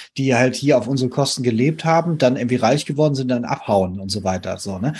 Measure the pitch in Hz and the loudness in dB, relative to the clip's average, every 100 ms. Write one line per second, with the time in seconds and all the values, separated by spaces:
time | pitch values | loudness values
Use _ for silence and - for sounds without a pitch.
0 | - - 135 120 127 127 139 131 110 135 | -14 -4 0 4 2 2 2 2 2 -2
1 | 127 143 135 - 123 113 135 156 160 165 | -2 0 -2 0 0 2 2 0 0 2
2 | 170 160 127 131 120 120 113 147 - 143 | 2 2 2 2 0 2 2 2 -2 0
3 | 151 139 127 123 120 143 - 101 92 95 | 2 2 0 -2 -2 -6 0 0 0 -4
4 | 95 101 92 92 - 95 101 92 127 160 | -6 -4 -2 -4 -4 -8 -8 -4 -4 -6